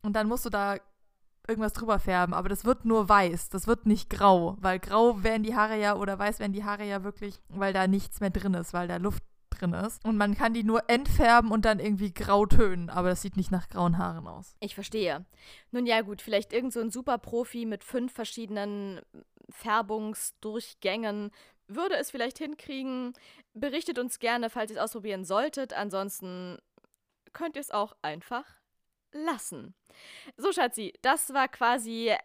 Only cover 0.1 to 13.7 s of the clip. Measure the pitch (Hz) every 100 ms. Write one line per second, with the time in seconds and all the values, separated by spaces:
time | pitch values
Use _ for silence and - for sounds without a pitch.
0.1 | 214 214 247 233 208 202 196 _ _ _
1.1 | _ _ _ - 220 220 - 226 202 -
2.1 | 180 175 165 190 202 233 262 226 226 196
3.1 | 208 180 170 - 190 220 233 220 208 -
4.1 | 196 202 185 170 196 190 185 - 208 240
5.1 | 208 220 220 214 233 214 214 208 196 196
6.1 | 196 208 208 208 196 202 202 208 202 196
7.1 | 202 208 190 - 190 196 190 190 196 -
8.1 | - 196 - 196 175 170 175 175 175 190
9.1 | - - _ _ - 180 175 208 - 226
10.1 | 214 202 208 233 233 214 226 - 240 277
11.1 | - 240 233 233 220 220 208 196 196 208
12.1 | - - 202 208 - 208 180 170 180 180
13.1 | 180 202 190 185 185 -